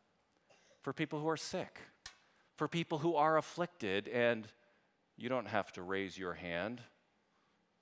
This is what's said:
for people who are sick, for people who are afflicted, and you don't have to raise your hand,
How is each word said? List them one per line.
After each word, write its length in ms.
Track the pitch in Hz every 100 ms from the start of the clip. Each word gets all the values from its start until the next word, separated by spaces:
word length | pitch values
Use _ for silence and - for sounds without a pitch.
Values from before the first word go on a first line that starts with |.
| _ _ _ _ _ - _ _
for 120 | 139
people 260 | 135 151 151
who 100 | 156
are 80 | 151
sick, 420 | - 185 127 - - _ - - _ _ _ -
for 120 | 151
people 300 | 170 165 156
who 180 | 165 151
are 220 | 156 156
afflicted, 680 | - - 175 - 104 98 104
and 400 | 120 120 110 107 - _ _ _ _ _ -
you 140 | 120
don't 180 | 127 101
have 240 | 107 -
to 100 | -
raise 340 | 90 98 95 98
your 160 | 92
hand, 480 | 82 87 85 104 127 120 _ _ _ _ _ _ _ _ _